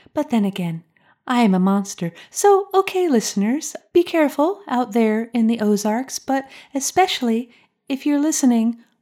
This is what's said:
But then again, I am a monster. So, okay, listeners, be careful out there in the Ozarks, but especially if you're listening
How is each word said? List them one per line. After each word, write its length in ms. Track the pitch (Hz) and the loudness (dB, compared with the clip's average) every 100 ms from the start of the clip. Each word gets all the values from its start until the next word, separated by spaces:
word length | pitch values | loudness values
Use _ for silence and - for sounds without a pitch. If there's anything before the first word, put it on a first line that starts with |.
| _ | _
But 160 | 302 294 | -6 -2
then 140 | 233 202 | 0 0
again, 380 | 190 170 165 - _ _ _ - | -4 -6 -8 -14 _ _ _ -4
I 140 | 247 | 2
am 100 | 226 | 2
a 60 | 185 | 4
monster. 520 | 185 202 196 - 170 - - | 2 0 -4 -8 -10 -10 -16
So, 360 | - 403 392 403 | 0 4 4 2
okay, 340 | 381 381 370 349 | 0 0 0 2
listeners, 680 | 240 - 202 208 294 - - _ | 2 0 -2 -2 -2 -6 -14 _
be 100 | 349 | 0
careful 580 | 339 330 294 285 311 403 - | 2 2 0 0 -2 -2 -4
out 260 | 247 240 | -4 -2
there 360 | 220 220 214 226 | 0 0 0 -2
in 120 | 240 226 | 0 0
the 160 | 233 | 0
Ozarks, 560 | 208 202 214 220 262 - | 0 0 0 -4 -6 -10
but 320 | - 269 269 - - | -6 -6 -6 -18 -10
especially 800 | 277 - - 370 - 240 226 247 _ _ _ - | -8 -4 0 0 0 -2 -2 -4 _ _ _ -10
if 180 | 269 294 | -6 -2
you're 140 | 285 | 0
listening 600 | 302 311 254 233 226 233 _ _ | 0 2 2 2 0 -4 _ _